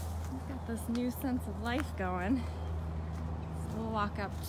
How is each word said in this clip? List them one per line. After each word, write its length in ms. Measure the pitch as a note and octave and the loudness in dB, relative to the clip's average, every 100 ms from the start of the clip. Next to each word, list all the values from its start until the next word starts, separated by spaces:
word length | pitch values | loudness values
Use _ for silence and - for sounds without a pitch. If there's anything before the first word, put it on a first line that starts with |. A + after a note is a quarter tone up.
| - - - | -2 -2 -2
he's 100 | C4 - | -4 -4
got 180 | B3+ - | -4 -2
this 140 | A3+ - | -2 0
new 240 | A#3 B3 | 2 2
sense 320 | - C#4 B3+ - | 2 2 2 0
of 160 | G3 | -2
life 300 | A3+ B3+ - - | 0 2 2 0
going. 440 | F#3 F3+ F#3 B3+ - - - - - - - - - - - - - | 2 2 4 4 2 -2 -2 -2 -2 -2 -2 -2 -2 -2 -4 -4 -2
So 80 | G#3+ | 0
we'll 100 | A3+ | 0
walk 260 | A3 G#3 - | 2 2 2
up 140 | G3 - | -2 -2